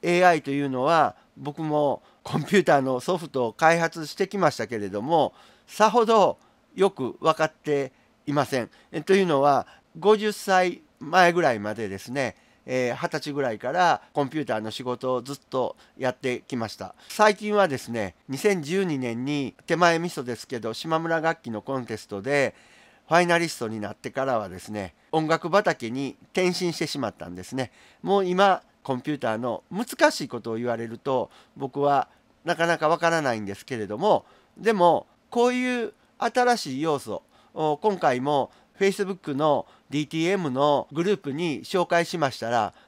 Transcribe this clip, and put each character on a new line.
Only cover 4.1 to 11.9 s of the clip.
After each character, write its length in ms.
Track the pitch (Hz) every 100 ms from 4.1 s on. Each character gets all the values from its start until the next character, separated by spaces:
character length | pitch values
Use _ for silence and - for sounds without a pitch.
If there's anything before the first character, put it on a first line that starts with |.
| -
て 140 | 190
き 80 | 202
ま 140 | 170
し 40 | -
た 120 | 113
け 120 | 113
れ 80 | 101
ど 140 | 101
も、 320 | 123 165 127 - - _ _
さ 240 | - 214
ほ 140 | 233 220
ど 320 | 226 175 - _ _ _ -
よ 140 | 190
く 260 | 190 127 -
分 140 | 156 156
か 100 | 156
っ 60 |
て 400 | _ - 143 135 _ _ _ -
い 60 |
ま 120 | 147 131
せ 160 | 131
ん。 80 | 110 _ _
え、 100 | 170
と 140 | 151 190
い 80 |
う 20 | 185
の 160 | 143
は、 240 | 143 135 - - _ 165
五 160 | 180 214
十 160 | 214
歳 520 | 208 - 185 185 180 _ -
前 340 | - 180 175
ぐ 80 | 175
ら 120 | 156
い 60 | 113
ま 140 | 104
で 160 | 107
で 80 | 107